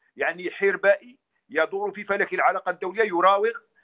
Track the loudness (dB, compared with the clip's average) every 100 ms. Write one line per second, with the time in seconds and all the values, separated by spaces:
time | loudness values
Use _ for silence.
0 | _ -6 -4 -4 -8 -2 -2 2 2 2
1 | 0 -20 _ _ _ -2 -2 -2 -6 -8
2 | -4 -2 -2 2 2 2 -4 -6 -6 -2
3 | -2 4 4 4 0 -4 _ _